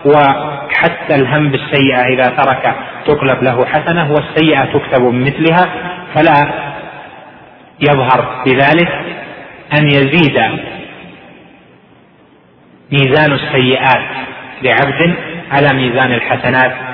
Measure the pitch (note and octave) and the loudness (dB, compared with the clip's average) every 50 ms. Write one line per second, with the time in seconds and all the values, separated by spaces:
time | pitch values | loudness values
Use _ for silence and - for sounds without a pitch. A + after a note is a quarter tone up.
0 | - C#3+ D3 D3+ C#3+ C3+ C3+ - - - - - - - - - - E3+ - - | 4 4 4 4 4 4 2 0 -4 -8 -8 -10 -8 -4 -2 0 0 -2 -2 -4
1 | - - D#3 C#3 C3 A#2+ C#3+ D3+ D3+ D3 C3+ B2+ - - D#3 C#3+ C3+ C3+ B2+ B2+ | -4 -2 0 0 2 2 2 0 0 0 0 -2 -4 -2 0 2 2 2 2 2
2 | B2 B2+ B2+ B2+ B2+ B2 A#2+ - C#3 C3+ B2+ - - A#2+ A2+ - - - - - | 2 2 2 2 2 2 2 2 0 0 0 0 0 -2 -2 -4 -10 -12 -14 -4
3 | - - D3 - - C3 B2+ - B2 C3 A#2+ A#2+ B2 - - D3+ - E3+ E3+ F3 | 0 0 0 2 2 0 0 0 0 0 2 0 0 0 0 -2 -2 0 -2 0
4 | D#3+ C#3+ D3 D3 C#3+ - - D#3 E3 D#3 D3+ - B2+ - - - - - C#3 B2+ | 0 0 0 0 -2 0 0 2 2 4 4 2 0 0 -2 -2 -2 0 0 2
5 | B2 B2 A#2+ B2 B2+ C#3+ C#3+ - D#3 D#3+ E3+ F3+ F3+ E3+ - - - - - - | 2 2 2 2 0 -2 -2 0 0 2 4 4 2 0 -2 -10 -10 -10 -12 -12
6 | - - - D#3 D#3 E3 D3+ C#3+ D3 C#3+ - - - - - - - - - - | -14 -4 0 2 4 4 4 4 2 0 -2 -8 -8 -10 -12 -14 -16 -16 -18 -18
7 | - - - - - - - - - - - - - - - - - D3 D3 C#3 | -20 -20 -20 -20 -20 -20 -20 -20 -20 -20 -20 -20 -20 -20 -6 -2 2 2 2 2
8 | B2 B2 C3 B2 - - - - - C3 B2+ B2+ C#3 C#3+ D#3 E3+ F3 - - - | 2 2 2 2 0 -4 -8 -2 0 0 2 4 4 4 4 2 2 0 -2 -8
9 | - - - - - - - - - - - - - - D3 D3+ D3+ D3 C#3 C#3 | -8 -10 -12 -12 -14 -16 -16 -18 -18 -20 -20 -20 -10 -2 0 2 2 4 4 2
10 | C3+ C3+ C#3+ F3 E3 C#3 C3+ A#2+ G#2 - - - - - - - - - - - | 2 2 2 2 2 2 2 0 0 0 -2 -6 -10 -12 -14 -14 -16 -18 -20 -20
11 | - - - - - - - - - - - - _ _ _ _ _ _ - _ | -20 -20 -20 -20 -20 -20 -20 -20 -20 -20 -20 -20 _ _ _ _ _ _ -20 _
12 | _ _ _ _ _ _ _ _ _ _ _ _ _ _ - _ _ - C#3+ C#3+ | _ _ _ _ _ _ _ _ _ _ _ _ _ _ -20 _ _ -2 0 0
13 | C#3 C3 C3 D3+ D#3 D3 C#3 B2+ - - - C3 B2+ B2+ C3 B2+ B2 C3 B2+ A2 | 2 2 4 2 2 2 0 -2 -4 -2 0 0 2 2 0 0 2 2 0 0
14 | G#2+ - - - - - - - - - - - B2+ B2+ A2+ A#2 C#3 C3+ C3 C3 | -2 -6 -10 -10 -10 -12 -14 -16 -18 -18 -14 -4 -2 0 0 2 0 -2 0 0
15 | E3 F3 F3 - - - - - - - C#3 - C#3+ C#3+ C3 C3 B2+ B2 A#2 C3 | 0 0 0 -2 -8 -12 -14 -14 -8 -2 0 2 2 2 2 0 -2 -2 0 0
16 | C3 B2 B2 A#2 - - B2+ B2 - B2+ B2+ C3 C3 B2+ B2+ - - - | 0 0 0 -2 -2 -2 -4 -2 0 0 2 2 0 0 -2 -6 -10 -12